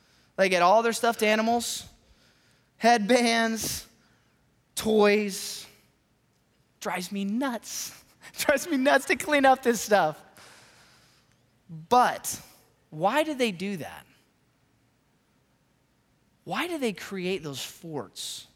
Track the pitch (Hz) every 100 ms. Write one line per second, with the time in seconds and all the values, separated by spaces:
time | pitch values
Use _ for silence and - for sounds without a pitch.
0 | _ _ _ - 190 180 175 220 233 220
1 | 233 226 214 220 226 233 - - - _
2 | _ _ _ _ _ _ _ - 226 240
3 | 196 247 233 226 226 220 180 - - _
4 | _ _ _ _ _ _ _ - 220 214
5 | 208 208 208 190 - - - _ _ _
6 | _ _ _ _ _ _ _ - 208 180
7 | 180 202 202 220 277 233 - - - -
8 | _ _ - - - 277 370 277 269 277
9 | - 254 - 294 269 262 240 226 - 202
10 | 156 151 - - - - - _ _ _
11 | _ _ _ _ _ _ _ 160 160 247
12 | 214 - - - - _ _ _ _ 156
13 | 185 277 311 269 240 170 196 190 98 80
14 | - _ _ _ _ _ _ _ _ _
15 | _ _ _ _ _ _ _ _ _ _
16 | _ _ _ _ - 202 339 330 240 190
17 | - 196 180 190 151 131 - - 170 147
18 | 98 - - - -